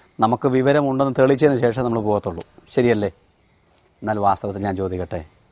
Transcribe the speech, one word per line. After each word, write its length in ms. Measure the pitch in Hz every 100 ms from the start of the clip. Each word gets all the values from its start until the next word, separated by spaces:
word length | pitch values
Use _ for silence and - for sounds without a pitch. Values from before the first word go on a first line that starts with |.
| _ -
നമുക്ക് 280 | 113 120 139
വിവരമുണ്ടെന്ന് 680 | 127 131 147 139 131 139 127
തെളിയിച്ചതിന് 400 | 131 131 147 131
ശേഷം 240 | 120 113
നമ്മൾ 160 | 120 113
പോകത്തുള്ളൂ. 440 | 107 104 98 82 - - _ -
ശരിയല്ലേ? 360 | 120 107 98 - _ _ _ _ _ _ _ _
എന്നാൽ 180 | 107 104
വാസ്തവത്തിൽ 420 | 101 95 104 98
ഞാൻ 140 | 101 92
ചോദിക്കട്ടെ, 500 | 95 92 87 90 76 _ _